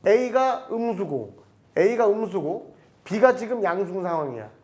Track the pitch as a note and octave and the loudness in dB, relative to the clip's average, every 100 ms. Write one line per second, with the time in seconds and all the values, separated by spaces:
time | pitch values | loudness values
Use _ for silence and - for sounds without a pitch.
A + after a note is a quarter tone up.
0 | F#3 A#3 B3 B3 C4 A#3 - A3+ A#3 F#3+ | 6 4 4 2 0 -2 -6 -4 -4 -4
1 | F3 C3+ G#2+ - - _ _ - F#3+ A#3+ | -4 -6 -8 -16 -20 _ _ 2 2 4
2 | A3 G#3+ G#3+ F#3 D3 G#3 - - _ _ | 2 2 -2 -4 -4 -6 -10 -20 _ _
3 | - G3+ B3+ - A3 A#3+ F#3+ F3+ F3+ F#3 | -6 4 4 4 -4 -2 -2 -2 -4 -4
4 | F3+ E3 C#3+ A#2+ G#2+ - | -4 -4 -4 -8 -14 -18